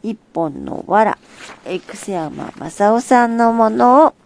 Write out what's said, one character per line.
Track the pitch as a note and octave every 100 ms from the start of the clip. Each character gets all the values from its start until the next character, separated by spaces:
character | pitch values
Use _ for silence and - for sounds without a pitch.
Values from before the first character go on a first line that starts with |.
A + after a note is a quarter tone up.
一 | G#3+ A3 _
本 | E3 E3 C#3
の | C3+ - -
藁、 | G3+ G#3+ - _ - - - -
え |
ー、 | F3+ -
楠 | - -
山 | F#3 D#3 - - -
正 | D#3 - G3+
夫 | A3+
さ | B3+ B3 A#3+
ん | A#3
の | A#3
も | A#3 A3
の | A3 B3 B3+ -
を | -